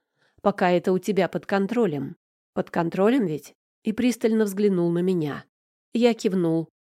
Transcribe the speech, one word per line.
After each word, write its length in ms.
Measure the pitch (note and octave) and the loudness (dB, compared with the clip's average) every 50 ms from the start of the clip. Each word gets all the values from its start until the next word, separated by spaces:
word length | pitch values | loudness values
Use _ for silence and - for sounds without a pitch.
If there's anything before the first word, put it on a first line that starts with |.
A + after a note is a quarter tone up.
| _ _ _ _ _ _ _ _ | _ _ _ _ _ _ _ _
пока 300 | - G3+ - - G3 F3 | -2 -2 0 0 0 2
это 220 | F3+ F3 F3 G3 F#3 | 2 2 2 0 -2
у 40 | |
тебя 300 | F#3 - - G3 F#3 F3+ | 0 -2 -2 0 0 0
под 180 | E3 - E3+ - | 0 -4 -8 -6
контролем. 680 | - G3+ G3 G3 F#3+ - B3 A#3 F#3 D3 C#3+ C#3 - E3+ _ _ _ _ _ _ _ _ | -4 -2 -2 -2 -2 0 0 0 0 -2 -4 -6 -8 -12 _ _ _ _ _ _ _ _
Под 160 | - F3+ - | -6 -6 -4
контролем 560 | - F3 E3 E3+ - F3 G3 A3 B3 C#4+ G#3+ | -4 -2 -2 -2 0 2 2 2 2 2 0
ведь?» 280 | E3+ D#3 C#3+ - - _ _ _ _ _ _ _ | -2 -4 -6 -10 -16 _ _ _ _ _ _ _
И 80 | A3 | -4
пристально 540 | G#3 B3+ A#3+ B3+ A#3 - - A#3 A3+ A3 A3 | -2 0 0 0 0 0 0 0 2 2 0
взглянул 440 | G3+ F#3+ G3 G#3+ G#3 F#3+ F3 E3+ E3+ | 0 0 0 0 2 2 2 0 0
на 80 | E3+ E3+ | 0 0
меня. 440 | F3+ F#3 F#3+ F3 D#3 D3 - C#3+ - _ _ _ _ _ _ _ _ _ _ | 0 0 0 0 -2 -4 -6 -10 -14 _ _ _ _ _ _ _ _ _ _
Я 200 | A3+ A#3+ A#3+ A3 | 2 2 2 2
кивнул. 560 | A3+ - G#3+ F3+ F#3+ E3+ E3 D#3+ E3 D#3+ - _ _ _ | 2 -2 -2 0 2 2 2 0 0 -2 -6 _ _ _